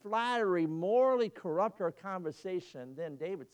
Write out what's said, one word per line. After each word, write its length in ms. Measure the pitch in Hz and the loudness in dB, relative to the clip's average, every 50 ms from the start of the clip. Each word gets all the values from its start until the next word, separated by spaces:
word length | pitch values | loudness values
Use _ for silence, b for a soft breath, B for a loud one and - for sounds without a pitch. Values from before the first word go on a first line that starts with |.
| - | -8
flattery 640 | 202 214 226 233 247 247 240 220 196 185 175 165 | -4 -2 0 0 0 2 2 2 4 4 2 2
morally 600 | 156 156 165 170 190 220 247 262 262 262 247 233 208 | 2 0 0 0 2 4 6 6 6 4 4 2 0
corrupt 520 | - - - 185 156 170 202 226 - - | -2 -6 -6 -2 0 2 2 0 0 -2
our 120 | 196 165 - | -2 -2 -4
conversation, 1040 | - - 196 190 185 175 156 147 - - 190 185 180 170 - - 139 123 127 135 | -4 -8 -8 -6 -4 -4 -6 -6 -6 -8 -4 -4 -4 -6 -6 -12 -14 -12 -12 -10
then 180 | 139 170 160 147 | -8 -8 -8 -8
David 320 | 135 156 175 196 175 131 - | -6 -6 -6 -6 -6 -10 -12